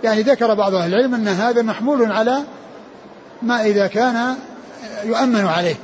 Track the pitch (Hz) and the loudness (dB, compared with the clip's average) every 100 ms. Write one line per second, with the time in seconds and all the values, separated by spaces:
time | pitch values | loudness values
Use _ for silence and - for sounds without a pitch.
0 | 226 214 220 262 233 208 202 190 170 190 | 2 2 2 2 2 2 2 0 0 2
1 | 262 247 208 185 233 240 226 208 233 285 | 2 0 0 0 2 2 0 -2 0 2
2 | 226 208 220 185 285 - - - - - | 2 2 2 0 -4 -14 -20 -20 -20 -20
3 | - - - - 233 240 214 202 196 202 | -20 -20 -20 -8 -2 0 2 2 2 2
4 | 254 233 247 262 - - - - - - | 0 0 -2 -4 -10 -18 -20 -18 -14 -8
5 | 214 226 254 226 190 165 175 143 | -4 0 2 2 2 2 0 -2